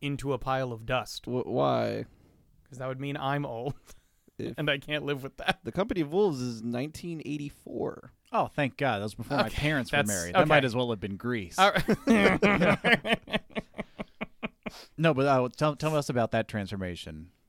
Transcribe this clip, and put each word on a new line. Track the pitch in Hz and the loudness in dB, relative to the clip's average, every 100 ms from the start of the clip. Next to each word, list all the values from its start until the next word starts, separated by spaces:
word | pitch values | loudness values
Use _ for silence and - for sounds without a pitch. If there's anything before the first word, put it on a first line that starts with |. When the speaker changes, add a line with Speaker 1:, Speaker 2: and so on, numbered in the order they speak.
Speaker 1:
into | 143 143 135 | -6 -4 -2
a | 127 | -2
pile | 131 131 127 | -2 -2 -2
of | 113 | -6
dust. | 113 127 107 - | -4 -4 -4 -8
Speaker 2:
Wh-, | - 123 - | -4 -4 -2
why? | 127 139 120 113 110 - - _ _ _ _ _ | 0 2 2 0 -4 -8 -14 _ _ _ _ _
Speaker 1:
'Cause | 127 | -10
that | 131 | -8
would | 131 | -6
mean | 139 143 | -6 -4
I'm | 135 143 143 | -2 -2 -2
old, | 117 135 - - - _ | -6 -8 -8 -14 -20 _
<laughs> | _ _ - | _ _ -10
Speaker 2:
If | 113 127 | -8 -4
Speaker 1:
and | 147 | -2
I | 143 | -2
can't | - 151 143 | -4 -6 -4
live | 143 | -6
with | 131 - | -8 -8
that. | - - | -4 -4
Speaker 2:
The | - | -4
Company | 170 226 196 | -4 -2 -2
of | 143 | 0
Wolves | 180 208 135 | 2 2 0
is | 123 113 | -4 -6
nineteen | 117 120 151 - 175 160 | -6 -4 -6 -8 -10 -10
eighty-four. | 135 147 143 - - - - - - _ _ | -8 -8 -8 -14 -12 -6 -6 -8 -16 _ _
Speaker 3:
Oh, | 226 127 | -2 -2
thank | - 135 - | 0 -2 0
God. | 139 101 | 0 0
That | |
was | 104 | -2
before | 113 113 143 | -6 -2 0
my | 113 | 0
Speaker 1:
Okay, | - | 0
Speaker 3:
parents | 147 147 117 | 0 0 0
were | 143 | 0
Speaker 1:
that's | 104 | 2
Speaker 3:
married. | 90 85 | 0 2
That | 185 | 4
Speaker 1:
okay. | 160 | 6
Speaker 3:
might | 151 131 | 6 4
as | 120 | 0
well | 120 | -2
have | 107 | -2
been | 98 98 | -6 -6
Grease. | 120 117 90 - | -2 -2 -2 4
Speaker 1:
All | 196 | 6
right. | 185 156 208 285 220 196 185 196 196 180 - 240 233 214 - - 226 | 6 2 2 4 6 6 6 4 4 4 4 4 2 2 -2 -2 -6
<laughs> | - - - - - - - - - - - _ - - - - | -6 -10 -10 -12 -12 -12 -14 -12 -14 -12 -14 _ -16 -16 -12 2
Speaker 3:
No, | 165 | 4
but, | 131 139 | 4 4
uh, | 131 123 | 4 2
tell, | - 151 139 | 0 0 0
tell | 156 151 | 0 0
us | 139 | 0
about | 120 113 | 0 2
that | 113 107 | 0 0
transformation. | 110 92 101 92 85 82 78 82 _ | -4 -4 -6 -6 -8 -10 -14 -16 _